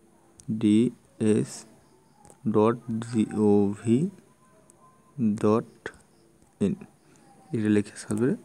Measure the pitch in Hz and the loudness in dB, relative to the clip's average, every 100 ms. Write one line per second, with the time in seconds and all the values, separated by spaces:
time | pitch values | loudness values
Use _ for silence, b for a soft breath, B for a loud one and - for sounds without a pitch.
0 | _ _ _ - - 110 107 107 123 - | _ _ _ -16 -10 -2 2 2 2 -4
1 | _ - 110 107 135 - - _ _ _ | _ -4 0 0 -2 -8 -20 _ _ _
2 | _ _ - - 110 107 110 120 - 110 | _ _ -20 -10 -2 2 2 0 -4 -8
3 | 113 110 104 107 104 101 101 104 110 120 | -4 -2 -2 0 2 4 2 -2 0 0
4 | 185 - _ _ _ _ _ _ - _ | 0 -6 _ _ _ _ _ _ -20 _
5 | _ - 110 104 107 110 117 - - - | _ -4 -2 0 2 0 -2 -12 -18 -18
6 | _ _ _ _ _ - 98 - - _ | _ _ _ _ _ -4 -2 -2 -10 _
7 | _ b b b - 117 107 104 104 - | _ b b b -10 -4 0 0 0 -8
8 | - 107 123 233 | -8 -2 -2 -4